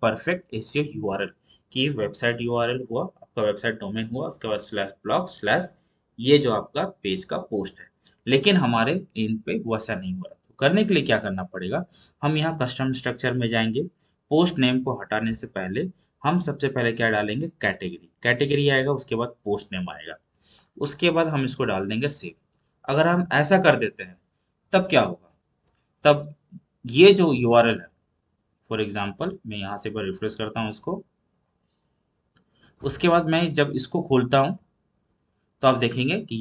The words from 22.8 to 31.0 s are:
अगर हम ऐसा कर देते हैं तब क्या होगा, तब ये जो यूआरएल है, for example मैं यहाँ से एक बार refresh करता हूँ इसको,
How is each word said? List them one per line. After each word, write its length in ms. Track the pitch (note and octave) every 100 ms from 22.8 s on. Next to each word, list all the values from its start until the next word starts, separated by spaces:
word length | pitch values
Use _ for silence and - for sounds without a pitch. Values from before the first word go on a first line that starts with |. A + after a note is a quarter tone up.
| -
अगर 180 | C#3 D#3+
हम 180 | F3 F3
ऐसा 260 | C3+ D3 F#3+
कर 160 | F3 C#3
देते 240 | A2 -
हैं 140 | F#2 F2+ _ _ _ _ _
तब 140 | F#3+ F#3
क्या 140 | C#3
होगा, 280 | G2 F2 _ _ _ _ _ _ _ _
तब 300 | D3+ D3 D3 - _ - - _ B2
ये 240 | B2 F#3+
जो 200 | G3 E3+
यूआरएल 480 | B2+ B2 A#2 A#2 G2
है, 80 | - _ _ _ _ _ _ _ -
for 100 | A2
example 560 | G#2 G#2 G2+ F#2+ F3+ - A2+
मैं 100 | G#2
यहाँ 200 | G2 G2+
से 120 | A2
एक 60 |
बार 100 | G#2+
refresh 300 | G2 F#2 G#2+
करता 260 | - A2 A2+
हूँ 80 | A2
इसको, 340 | G#2+ - F#3